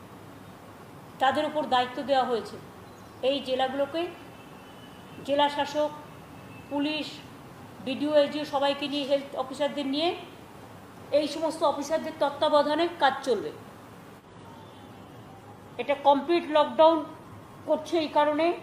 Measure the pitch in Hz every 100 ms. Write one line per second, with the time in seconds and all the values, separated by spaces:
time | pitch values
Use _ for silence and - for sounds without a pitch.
0 | - - - - - - - - - -
1 | - - 262 302 302 302 269 247 247 285
2 | 254 262 247 226 - - - - - -
3 | - - 254 277 262 254 262 277 277 330
4 | 349 - - - - - - - - -
5 | - - - 285 285 294 277 - 302 -
6 | - - - - - - - 285 285 302
7 | 285 - - - - - - - 254 262
8 | 294 302 285 294 285 285 277 277 285 285
9 | 262 277 269 - 254 269 285 254 269 285
10 | 339 415 - - - - - - - -
11 | - 190 294 311 320 - 311 277 294 320
12 | 320 - 285 285 302 294 285 302 339 -
13 | 277 262 269 220 151 - - - - -
14 | - - - - - - - - - -
15 | - - - - - - - - 240 277
16 | 277 277 269 339 262 302 294 240 320 330
17 | - - - - - - - 302 - 330
18 | 302 302 294 302 339 403